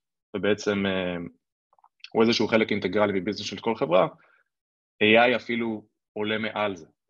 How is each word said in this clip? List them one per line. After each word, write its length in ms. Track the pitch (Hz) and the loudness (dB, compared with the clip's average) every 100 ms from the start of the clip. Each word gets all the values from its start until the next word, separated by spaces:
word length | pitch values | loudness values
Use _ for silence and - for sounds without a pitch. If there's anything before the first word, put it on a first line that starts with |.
| _ _ _ 101 | _ _ _ -4
ובעצם, 500 | 101 104 - 101 98 | -2 -2 -2 -2 -2
אה, 300 | 95 90 87 85 _ _ _ _ _ _ _ - | -2 -4 -6 -10 _ _ _ _ _ _ _ -8
הוא 100 | 110 | 2
איזשהו 260 | 113 117 107 | 2 2 2
חלק 220 | 113 107 | 2 0
אינטגרלי 500 | 101 95 98 104 98 | -2 -2 0 0 0
מביזנס 260 | 90 104 101 | -4 -6 -8
של 120 | 98 | -8
כל 160 | 113 | -6
חברה, 320 | 113 143 180 160 - _ _ _ _ _ _ _ - | -4 2 2 2 -2 _ _ _ _ _ _ _ 0
A 300 | 107 110 123 | 4 6 6
I 40 | 117 | 2
אפילו 480 | - 117 117 107 104 _ _ | -4 -6 -4 -6 -12 _ _
עולה 260 | 107 107 110 | -8 -4 -4
מעל 380 | 110 104 104 90 | -4 -4 -4 -4
זה, 100 | 78 _ _ | -14 _ _